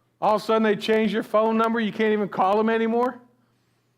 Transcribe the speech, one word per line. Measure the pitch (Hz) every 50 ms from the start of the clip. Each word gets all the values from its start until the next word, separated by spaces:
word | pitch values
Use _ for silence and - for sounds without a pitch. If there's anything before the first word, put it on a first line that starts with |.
| _ _ _ -
All | - 196 214
of | 202
a | -
sudden, | - 220 220 220
they | 214 208
change | 214 - - 220 220 220 208 190
your | 220 247
phone | - - 214 220 226 226
number. | 220 226 226 226 233
You | 226 202 -
can't | - 220 214
even | 214 208 208
call | 160 - - 190 185 202
them | 220 220 220
anymore. | 226 226 226 226 226 233 247 254 247 - - _ _ _ _ _ _ _ _ _ _ _ _ _ _